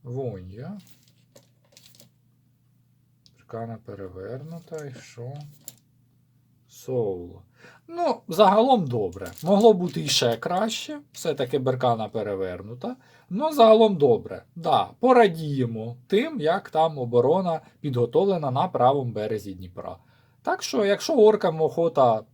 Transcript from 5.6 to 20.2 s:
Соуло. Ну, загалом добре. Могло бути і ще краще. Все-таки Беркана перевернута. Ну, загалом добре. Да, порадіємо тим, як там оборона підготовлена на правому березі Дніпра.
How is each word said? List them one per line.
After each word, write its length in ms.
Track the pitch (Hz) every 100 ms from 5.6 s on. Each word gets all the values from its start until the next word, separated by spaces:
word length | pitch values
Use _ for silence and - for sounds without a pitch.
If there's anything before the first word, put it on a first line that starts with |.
| - - _ _ _ _ _ _ _ _ _
Соуло. 760 | - - 123 107 90 87 92 _ _ - _ _
Ну, 340 | 339 339 - -
загалом 600 | 175 202 208 247 254 147
добре. 440 | 120 95 87 92 -
Могло 300 | 160 196 226
бути 280 | 202 180 165
і 60 | 151
ще 300 | - 123 117
краще. 600 | 165 180 220 220 - 302 _
Все-таки 480 | - 170 143 127 143
Беркана 500 | 131 127 127 117 107
перевернута. 840 | 117 104 98 95 90 101 123 220 254 _ _ _
Ну, 240 | 185 302
загалом 420 | 294 226 220 220 180
добре. 480 | 139 113 - 95 - -
Да, 340 | 165 127 95 -
порадіємо 1000 | 247 247 214 160 151 139 120 110 113 120 _
тим, 340 | 196 302 294
як 280 | 151 170 -
там 280 | 156 165 147
оборона 640 | 120 120 131 180 180 160 - _
підготовлена 720 | 151 123 117 147 196 180 143
на 160 | 127 180
правому 440 | 127 123 143 123
березі 420 | 107 107 110 98
Дніпра. 440 | 90 90 90 - 85 _ _